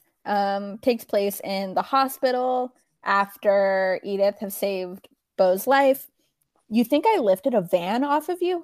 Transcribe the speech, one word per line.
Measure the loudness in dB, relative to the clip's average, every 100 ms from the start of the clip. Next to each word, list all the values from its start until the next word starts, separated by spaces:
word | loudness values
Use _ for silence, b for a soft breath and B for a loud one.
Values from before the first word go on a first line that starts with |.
| _ _ -4
um, | -2 -2 -4 -6 -4
takes | -2 -2
place | -2 -2 -2 -4
in | -6 -6 -4
the | -4
hospital | 0 0 0 0 -2 0 0 -2 -4 -10 _ _
after | -2 0 0 -2 0 2 2 2 0 -2
Edith | -4 0 0 -2
has | -6 -6
saved | -4 -4 -6 -12 -18 _ _ 0
Beau's | 2 2 2
life. | 4 4 2 -4 _ _ _ _ _ -4
"You | 0 2
think | 2 2
I | 2
lifted | 2 0 0
a | -2
van | 0 -2 0 -2
off | 0 -2 -2
of | -4
you?" | -2 -4